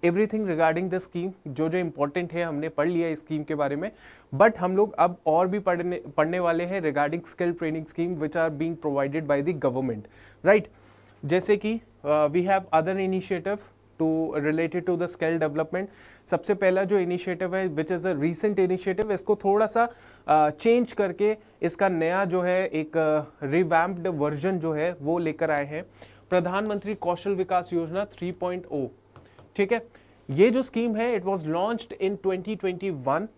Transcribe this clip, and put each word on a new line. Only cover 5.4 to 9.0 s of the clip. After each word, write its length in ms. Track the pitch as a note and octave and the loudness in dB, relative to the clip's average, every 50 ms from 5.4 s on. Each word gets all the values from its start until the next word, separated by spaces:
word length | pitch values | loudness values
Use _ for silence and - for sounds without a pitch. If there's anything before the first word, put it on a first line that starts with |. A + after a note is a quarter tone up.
| F3+ F#3 | 4 2
भी 100 | F#3 G#3 | 0 -2
पढ़ने, 440 | G3+ F#3+ F3+ E3+ E3+ F3+ F3+ - - D#3+ C#3+ | 0 0 -2 0 -2 -4 -4 -6 -8 -8 0
पढ़ने 220 | - D3+ D#3+ F3 F#3 | 0 0 2 2 0
वाले 260 | F3+ E3+ E3 E3 F3 | 0 0 0 0 -2
हैं 180 | F3 F#3+ G3 E3+ | -2 -4 -2 -2
regarding 540 | D#3 C3+ C#3+ D3 D3 D#3+ F3 E3+ - - | -2 0 0 0 0 -2 -6 -8 -10 -6
skill 260 | - F3+ F3 E3+ E3+ E3+ | -4 -2 -2 -2 -2 -4
training 320 | D#3+ D#3 D#3+ D#3 D#3 - | -4 -4 -4 -8 -10 -6
scheme 280 | - E3+ F3 F3+ D#3 D3+ | -4 -4 -2 -2 -2 -4
which 140 | D3+ D3 | -4 0
are 140 | F3 E3 E3 D#3 C#3 | 0 0 0 0 -2
being 180 | D#3 E3 E3+ D#3+ - | -4 -4 -4 -4 -4
provided 400 | D#3 C#3+ C#3 | -2 0 0